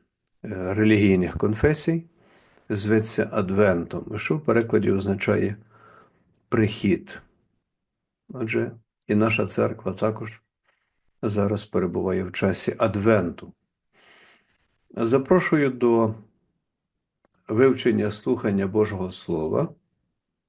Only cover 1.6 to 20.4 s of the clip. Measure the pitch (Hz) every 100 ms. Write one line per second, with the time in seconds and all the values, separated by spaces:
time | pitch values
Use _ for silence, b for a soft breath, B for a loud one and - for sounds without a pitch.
1.6 | 147 156 - 165 165 b b b b b
2.6 | - 104 107 110 110 - - - 92 98
3.6 | 104 87 82 87 - 104 - 156 135 113
4.6 | 113 107 98 98 98 98 - 104 98 104
5.6 | b b b b b b b - _ 113
6.6 | 104 - 101 85 - - - _ _ _
7.6 | _ _ _ _ _ _ - 127 113 117
8.6 | 123 - _ _ - 104 110 107 101 -
9.6 | 110 - 92 98 113 110 110 - _ _
10.6 | _ _ _ _ _ _ 107 104 101 101
11.6 | - 92 90 92 92 92 92 - 98 87
12.6 | - - 113 98 107 107 87 - 85 -
13.6 | _ _ _ b b b b b b b
14.6 | b _ _ - 113 131 135 185 175 156
15.6 | 139 127 120 117 113 110 - _ _ _
16.6 | _ _ _ _ _ _ _ _ - 110
17.6 | 135 131 123 107 104 - 135 117 110 98
18.6 | 95 107 98 98 92 - - 82 78 117
19.6 | 156 - _ _ _ _ _ _